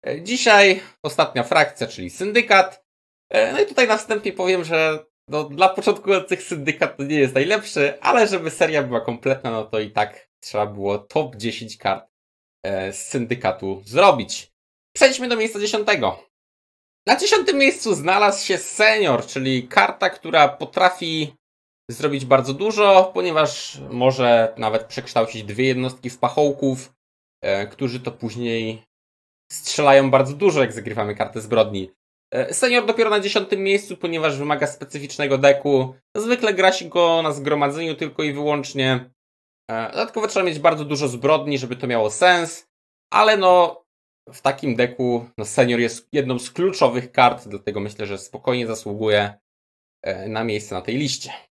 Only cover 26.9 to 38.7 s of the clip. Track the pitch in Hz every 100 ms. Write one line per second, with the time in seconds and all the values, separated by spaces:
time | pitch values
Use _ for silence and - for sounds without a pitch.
26.9 | _ _ _ _ _ 92 98 104 - 135
27.9 | 123 127 - 117 117 120 113 113 110 _
28.9 | _ _ _ _ _ _ - - - 143
29.9 | 139 135 135 135 143 202 151 117 110 117
30.9 | 110 104 104 107 113 110 113 104 101 95
31.9 | _ _ _ _ 123 - - 254 247 214
32.9 | 226 226 208 196 214 196 196 196 196 202
33.9 | 180 175 165 156 139 147 147 147 - 139
34.9 | 147 143 - 143 135 139 139 147 135 131
35.9 | - _ - 226 240 226 185 185 185 170
36.9 | 175 170 165 156 143 143 147 143 147 165
37.9 | 143 156 - 151 139 147 147 135